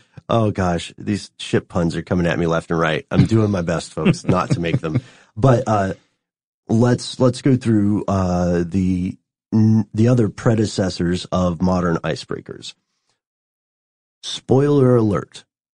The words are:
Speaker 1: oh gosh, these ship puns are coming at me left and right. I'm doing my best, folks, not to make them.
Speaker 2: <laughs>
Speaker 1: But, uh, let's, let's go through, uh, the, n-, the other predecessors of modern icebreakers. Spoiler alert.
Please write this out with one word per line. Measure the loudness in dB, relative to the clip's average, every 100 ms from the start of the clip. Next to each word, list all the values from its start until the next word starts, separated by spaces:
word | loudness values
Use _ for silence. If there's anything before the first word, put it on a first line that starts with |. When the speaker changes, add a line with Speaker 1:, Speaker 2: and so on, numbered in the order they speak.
| _ -20 -4
Speaker 1:
oh | 0 0
gosh, | 0 -2 -2 -6 -12
these | -6 -6 -6 _
ship | -4 -4 -2
puns | -2 -2 -2
are |
coming | -4 -2 0
at | 0
me | 0
left | -2 -2
and | -2
right. | 0 -2 -2
I'm | 0 2
doing | 2 2
my | 0
best, | -2 -4 -6
folks, | -2 0 0
not | 0 -2 0
to | -2
make | -2 -4
them. | -4 -6 -8
Speaker 2:
<laughs> | -18 _ -2
Speaker 1:
But, | 2 2 0
uh, | -2 -2 -6 _ _ _ _ _ _ -4
let's, | 0 2 0 -4 0
let's | 0 2
go | 0 0
through, | 2 2 2 0 -2
uh, | -2 0 0 0 0 -2
the, | -2 0 0 -4 -8 _ _ _
n-, | 2 4 2 0
the | 2 4
other | 4 2
predecessors | 0 0 2 0 0 -4 -2 -2 -2 -2
of | -2 0 0
modern | 0 0 0 -2
icebreakers. | -2 -6 -8 -12 -12 -16 -18 -20 _ _ _ _ _ _ _ _ _ _ _ _ _ _
Spoiler | -14 -12 0 2 4 4 4 4
alert. | 2 -2 -6 -16 -20 _ _